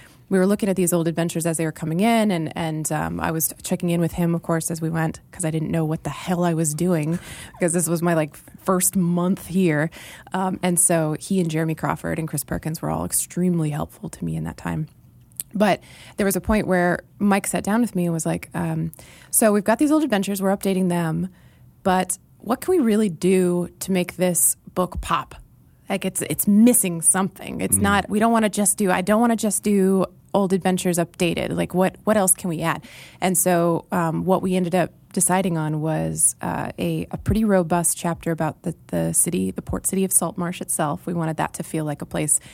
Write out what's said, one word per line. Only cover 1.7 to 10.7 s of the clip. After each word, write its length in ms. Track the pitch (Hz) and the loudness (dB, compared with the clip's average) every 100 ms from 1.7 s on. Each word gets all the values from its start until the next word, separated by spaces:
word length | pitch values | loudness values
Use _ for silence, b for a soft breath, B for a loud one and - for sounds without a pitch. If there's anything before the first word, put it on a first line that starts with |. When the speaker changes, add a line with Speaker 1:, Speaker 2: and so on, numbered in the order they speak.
Speaker 1:
coming 300 | - 156 165 | -4 -4 0
in, 280 | 226 233 214 | 2 4 2
and, 220 | 170 156 - | 0 -2 -4
and, 340 | 165 156 151 | -4 -4 -4
um, 300 | 151 165 170 | -2 -2 -2
I 100 | 165 | -2
was 220 | 160 160 - | 0 -4 -6
checking 260 | - 185 175 | -6 -2 0
in 120 | 170 | 0
with 100 | 165 | 0
him, 220 | - 170 170 | 0 0 0
of 60 | |
course, 260 | - 165 - | 0 -2 -2
as 120 | 160 | -4
we 80 | 160 | -4
went, 320 | 160 160 - - | -2 -2 -4 -14
'cause 140 | - 165 | -4 -2
I 60 | |
didn't 200 | 160 151 | -2 -2
know 140 | 165 156 | -2 0
what 180 | 160 | -2
the 60 | 151 | -6
hell 340 | 143 - 175 | -8 -4 0
I 100 | 175 160 | 0 2
was 180 | 160 | -2
doing, 440 | 151 175 165 151 170 B B | 0 0 0 0 -4 B B
<laughs> 200 | B B | B B
'cause 100 | 175 | 0
this 160 | 170 160 | 0 0
was 140 | 165 | 0
my, 140 | 175 165 | 2 2
like, 200 | 147 - - - | 0 -6 -20 -10
first 360 | - 185 - 196 | 0 2 2 2
month 500 | 170 175 180 190 - | 2 2 0 -2 -2
here. 440 | 180 180 151 165 B B B B | 2 2 2 0 B B B B
Um, 260 | 190 190 - | -2 -2 -2
and 160 | 180 | 0